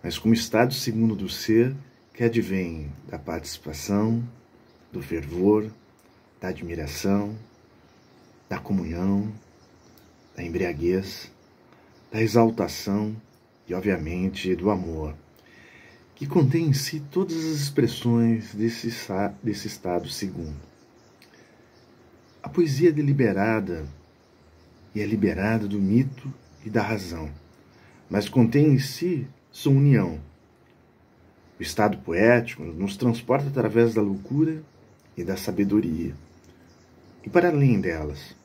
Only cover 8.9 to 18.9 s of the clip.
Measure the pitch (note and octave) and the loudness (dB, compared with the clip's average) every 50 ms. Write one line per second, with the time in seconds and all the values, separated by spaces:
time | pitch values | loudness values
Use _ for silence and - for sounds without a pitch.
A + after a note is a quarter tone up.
8.9 | E2 F2 F#2 G2 G2 G2+ G#2 G#2+ G#2+ A2 - - _ _ _ _ _ _ _ - | -4 -2 0 0 0 0 -2 -4 -8 -12 -18 -20 _ _ _ _ _ _ _ -20
9.9 | - - _ - _ _ _ _ _ - F2 E2+ E2 F2+ F#2+ F2 E2 C#2+ E2+ F2 | -20 -20 _ -20 _ _ _ _ _ -10 -10 -6 -2 -2 -2 -2 -2 -2 0 2
10.9 | F#2 F#2+ G2 - - - - - - _ _ _ _ _ _ _ - _ _ _ | 2 2 0 -4 -10 -14 -16 -20 -20 _ _ _ _ _ _ _ -20 _ _ _
11.9 | _ - _ _ - A2 A2+ A2 G2+ A#2+ A#2 A2+ - - F2+ - - - - G2+ | _ -20 _ _ -2 0 0 4 6 4 4 4 2 0 -4 -4 -4 -8 -4 -2
12.9 | G2 G#2 G#2+ G#2+ A2 A2 - _ _ _ _ _ _ _ _ - F2 F#2 - G#2 | -2 -2 -2 -4 -6 -10 -14 _ _ _ _ _ _ _ _ -8 -8 -4 0 -2
13.9 | F#2+ D#2+ D2+ D#2+ F2 F2+ F#2 F#2+ F#2 - - F#2 F#2 D#2+ F2 G#2 G#2 F#2+ F2+ E2 | -2 -2 -2 -6 -4 -2 -2 -4 -4 -4 -2 -2 -2 0 0 0 0 0 -2 -6
14.9 | D#2+ D#2 D#2 D2+ D2 - - _ _ - _ - - - - - - - - - | -6 -6 -6 -8 -10 -12 -18 _ _ -20 _ -20 -20 -20 -20 -20 -20 -20 -20 -20
15.9 | - - - _ _ - C#3+ C#3 - F#3 D3 B2 C3 E3 E3+ D#3 C3+ - - - | -20 -20 -20 _ _ -12 -10 0 2 4 4 4 4 2 2 2 2 2 0 -4
16.9 | - D#3 C#3+ - - F3+ F#3+ E3+ E3 D#3+ D#3+ D#3+ D#3 D3+ C#3+ C#3 - - B2 A#2 | -6 -8 -10 -4 -2 -2 -2 0 -2 -4 -4 -4 -4 -4 -4 -2 0 2 2 2
17.9 | - - - A#2+ A#2 A#2 A#2 A#2 A2+ G#2+ G#2 - - G#2 A2 A#2 A2+ - - A#2 | 0 -2 0 2 4 4 4 4 2 0 -4 -8 -6 -2 -2 -2 -2 -4 -8 -8